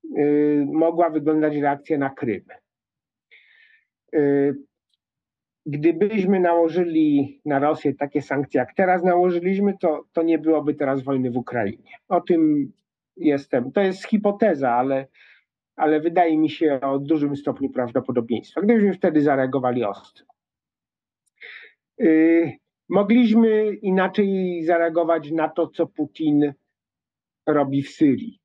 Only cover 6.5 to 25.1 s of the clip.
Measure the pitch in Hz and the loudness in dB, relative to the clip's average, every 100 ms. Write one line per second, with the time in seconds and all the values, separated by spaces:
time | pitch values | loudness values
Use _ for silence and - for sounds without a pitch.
6.5 | 170 165 160 175 160 156 143 135 - 147 | 2 2 0 -2 0 2 2 0 -6 -4
7.5 | 139 147 147 147 139 143 147 135 139 139 | 0 0 0 -4 -4 -4 -4 -4 -6 -2
8.5 | 139 123 - 185 180 180 175 180 175 175 | -4 -4 0 2 2 2 2 2 0 -2
9.5 | 196 202 190 175 151 - - 165 160 156 | 0 -2 0 -2 -2 -6 -4 0 0 2
10.5 | 156 143 147 139 135 131 135 127 120 123 | 0 0 -2 -2 -2 -2 -2 -2 -4 -6
11.5 | 123 101 - _ - _ 180 - 170 156 | -4 -4 -6 _ -20 _ -4 0 2 2
12.5 | 147 135 _ _ _ _ - 156 143 - | 0 -4 _ _ _ _ -4 -2 -2 -2
13.5 | 131 127 208 196 185 - 208 208 202 220 | -4 -2 0 0 -2 -4 -2 -2 0 0
14.5 | 151 135 120 131 135 135 _ - _ _ | 0 0 0 0 -2 -6 _ -20 _ _
15.5 | _ _ - 156 156 160 170 170 156 156 | _ _ -2 0 2 0 2 2 2 0
16.5 | - 160 135 139 139 143 160 143 139 143 | 0 0 0 -2 -4 -2 0 0 -4 -6
17.5 | 123 135 - 123 123 - 123 117 113 - | -6 -6 -4 -4 -4 -2 -4 -2 -6 -6
18.5 | - 202 233 202 185 190 156 147 135 131 | -4 2 2 2 0 0 2 2 2 0
19.5 | 135 127 123 107 101 - _ _ _ _ | -2 -2 -2 -4 -6 -18 _ _ _ _
20.5 | _ _ _ _ _ _ _ _ _ - | _ _ _ _ _ _ _ _ _ -20
21.5 | - - _ _ - 190 160 160 165 165 | -20 -20 _ _ -2 2 4 4 4 0
22.5 | - _ _ _ 180 196 233 233 214 226 | -6 _ _ _ 0 4 4 4 4 4
23.5 | 214 214 202 196 190 185 190 196 190 185 | 2 0 -4 -2 0 0 0 0 0 -2
24.5 | 175 160 170 170 165 165 | -4 0 0 0 0 0